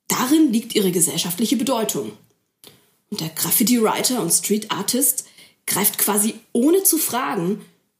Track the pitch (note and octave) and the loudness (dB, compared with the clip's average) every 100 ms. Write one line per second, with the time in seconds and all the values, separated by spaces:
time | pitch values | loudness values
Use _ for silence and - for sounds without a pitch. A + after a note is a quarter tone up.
0 | - - B3+ D#4+ D4+ A3+ - G#3+ F#3+ F3 | -6 -2 2 4 4 2 0 0 0 2
1 | F#3 E3+ F3+ E3+ A3+ A3+ C4 A#3+ G#3 - | 0 0 -4 -2 0 0 0 0 -2 -4
2 | A2 - _ _ _ _ - _ _ _ | -6 -12 _ _ _ _ -20 _ _ _
3 | - - D#3+ - E3+ - A#3 B3 G#3+ - | -12 -6 -6 -4 -2 2 4 4 2 2
4 | G#3 B3 E3+ - - G#3 - D#3+ - A#3+ | 0 0 0 0 0 -2 -2 -6 -2 0
5 | C#4 - - - - _ - F3+ G3+ - | 0 -2 -8 -16 -20 _ -6 -2 0 0
6 | - G3+ G#3+ - _ A#3 C#4 F#4+ F#4+ D#4+ | 0 0 0 -4 _ 0 4 4 2 0
7 | - A#3+ C4+ A3+ E3+ G#3+ - _ _ | 0 -2 -2 -2 -2 -4 -8 _ _